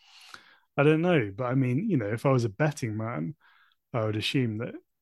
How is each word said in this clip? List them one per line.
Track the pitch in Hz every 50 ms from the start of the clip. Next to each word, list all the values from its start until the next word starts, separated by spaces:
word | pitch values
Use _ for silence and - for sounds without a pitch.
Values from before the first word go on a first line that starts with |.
| _ _ - - - - - - - - _ _ _ _ _
I | - 143
don't | 151 156 156
know, | 165 180 175 143 110 98 95
but | 107 127
I | 120 131
mean, | 135 131 123 123 147 220 226
you | 175
know, | 123 104
if | 101 117 113 -
I | 143
was | 135 123 117
a | 113
betting | 98 - 151 151 - - 127 110 104
man, | 107 113 117 123 151 165 165 151 _ _ _ _ _ _ _ _ _ _ _ -
I | 120 110
would | 107 104
assume | 107 101 - - 139 123 113 107 107
that | 123 160 262 349 - _ _ _